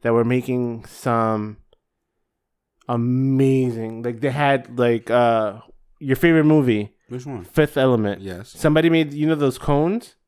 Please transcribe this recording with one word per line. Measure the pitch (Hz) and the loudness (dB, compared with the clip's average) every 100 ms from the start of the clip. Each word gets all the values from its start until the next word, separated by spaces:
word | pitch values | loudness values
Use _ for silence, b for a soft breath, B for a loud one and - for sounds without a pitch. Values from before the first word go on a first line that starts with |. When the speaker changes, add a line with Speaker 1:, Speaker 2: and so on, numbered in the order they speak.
Speaker 1:
that | 120 | 2
were | 117 | 2
making | 117 127 123 123 120 113 113 | 2 0 -2 -4 -4 -8 -14
some | - - 117 113 110 107 104 _ _ _ _ _ _ _ _ _ _ _ _ - | -10 -2 0 0 -2 -6 -12 _ _ _ _ _ _ _ _ _ _ _ _ -6
amazing, | 120 120 127 135 135 135 135 127 113 113 113 | -4 -2 0 0 2 2 2 0 -4 -8 -8
like, | 120 113 | -8 -6
they | 135 | -6
had, | 131 143 139 123 120 | -2 0 0 -4 -2
like, | 120 117 - | 0 0 0
uh, | 120 120 113 107 104 - - _ _ | 2 4 2 -2 -6 -18 -20 _ _
your | 143 135 | -4 0
favorite | 170 160 | 4 4
movie, | 151 156 131 107 104 _ _ | 4 4 4 0 -2 _ _
Speaker 2:
Which | 123 131 | -14 -12
one? | 123 | -14
Speaker 1:
Fifth | 87 - 151 139 | -6 0 0 2
Element. | 131 123 104 98 | 2 2 0 -4
Speaker 2:
Yes. | 95 90 107 | -10 -14 -16
Speaker 1:
Somebody | - 160 156 165 | -2 0 2 4
made, | 165 156 | 2 0
you | 143 151 | -2 -2
know, | |
those | 156 143 123 | 0 -2 -2
cones | - 143 160 214 - _ | -2 0 0 -2 -8 _